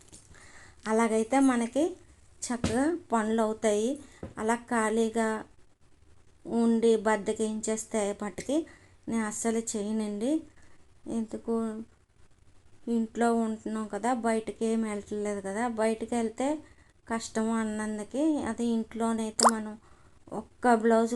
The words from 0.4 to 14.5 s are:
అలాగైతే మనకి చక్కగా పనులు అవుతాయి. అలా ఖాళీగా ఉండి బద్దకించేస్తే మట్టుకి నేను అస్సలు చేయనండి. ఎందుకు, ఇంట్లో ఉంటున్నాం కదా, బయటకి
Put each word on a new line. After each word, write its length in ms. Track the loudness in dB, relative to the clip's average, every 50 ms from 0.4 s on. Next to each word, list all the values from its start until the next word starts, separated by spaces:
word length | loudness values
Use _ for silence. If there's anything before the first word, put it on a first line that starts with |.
| -20 -20 -20 -20 -20 -20 -20 -10 -4 0
అలాగైతే 500 | 2 2 2 4 2 0 0 2 4 4 6 6
మనకి 340 | 4 2 0 0 0 0 0 0 -2 -6 -14 -20 -20 -20 -20 -20 -16 -12
చక్కగా 460 | -8 -6 -4 -2 -2 0 0 2 2 0 0 -2 -4 -2 0
పనులు 280 | 0 2 2 2 2
అవుతాయి. 480 | 2 0 -2 0 2 2 2 2 2 0 -2 -4 -8 -16 -16 -16 -16 -12 -10 -4
అలా 200 | -2 -2 -2 -2 -2 -2
ఖాళీగా 580 | -2 0 0 2 2 2 0 2 2 0 0 0 -2 -4 -6 -12 -18 -20 -20 -20 _ _ -20 -20 -20 _ -20 -20 -20 -20 -20 -20 -20 _ -10
ఉండి 480 | -4 0 2 4 4 4 6 6 6 4 6 4 2
బద్దకించేస్తే 920 | 2 2 0 -2 -2 -2 -2 -2 -2 -4 -4 -4 -4 -4 -4 -4 -2 -2 0 0 -2 -4 -6
మట్టుకి 360 | -8 -8 -8 -4 -2 0 0 -2 -4 -10 -20 -20 -20 -20 -14 _ -4
నేను 180 | -2 -2 -2 -2
అస్సలు 320 | -4 -4 -2 -2 -2 -2 -2 -4
చేయనండి. 600 | -4 -4 -4 -2 -2 -2 -2 -4 -4 -2 -2 0 0 -2 -2 -6 -14 -20 -20 -20 -20 -20 -20 -20 -20 -18 -10 -6 -4 -4
ఎందుకు, 380 | -4 -6 -8 -8 -6 -4 -2 -2 -2 -4 -6 -8 -12 -16 _ _ _ _ _ _ -20 -20 _ _ _ -20 -20 -20 -20 -20 -20 -12 -6 -2
ఇంట్లో 400 | 0 0 0 -2 -2 0 2 2 2 2
ఉంటున్నాం 420 | 0 0 -4 -6 -6 -6 -6 -6 -6 -6
కదా, 240 | -6 -4 -2 0 0 0 0
బయటకి 380 | 0 0 0 -2 -4